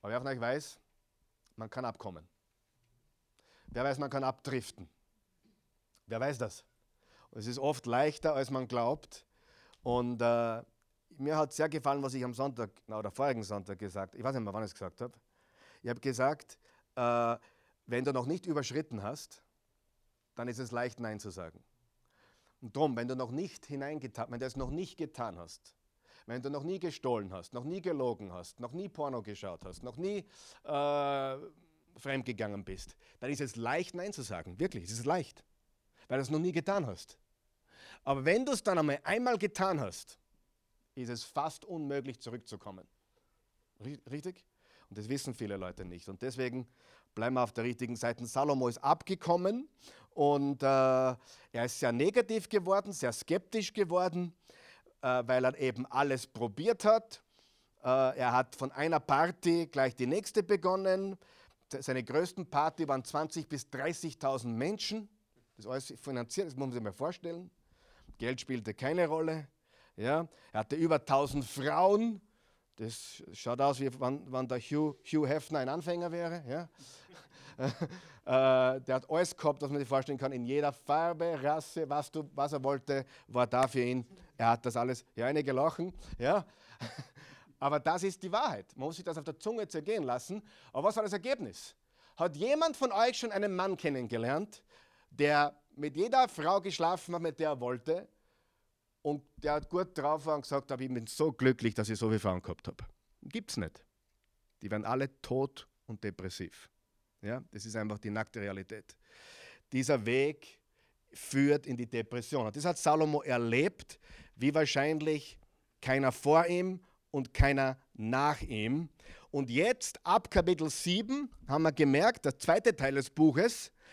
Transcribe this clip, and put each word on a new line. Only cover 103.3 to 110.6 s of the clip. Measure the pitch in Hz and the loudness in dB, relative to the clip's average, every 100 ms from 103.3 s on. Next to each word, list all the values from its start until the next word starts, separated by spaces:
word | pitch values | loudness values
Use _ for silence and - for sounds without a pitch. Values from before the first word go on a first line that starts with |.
| 233 220 - | -10 -6 -4
nicht. | 82 - _ _ _ _ _ _ _ _ | -4 -6 _ _ _ _ _ _ _ _
Die | 101 | -6
werden | 107 104 | -4 -2
alle | 131 135 _ | -2 -2 _
tot | - 127 135 - - _ - | -4 -2 -2 -6 -20 _ -14
und | 110 | -8
depressiv. | 107 90 92 - 90 - - _ _ _ _ _ | -8 -6 -10 -8 -10 -10 -20 _ _ _ _ _
Ja, | 104 123 - | -8 -8 -8
das | 104 104 | -14 -8
ist | 110 | -6
einfach | 107 104 | -4 -4
die | 110 | -4
nackte | 107 110 117 | -4 -4 -6
Realität. | 101 98 95 107 - - _ - - - - - _ | -6 -8 -10 -14 -16 -20 _ -20 -20 -20 -20 -20 _
Dieser | 127 131 139 107 | -2 2 2 2
Weg | 127 139 151 - - | 2 2 0 -14 -20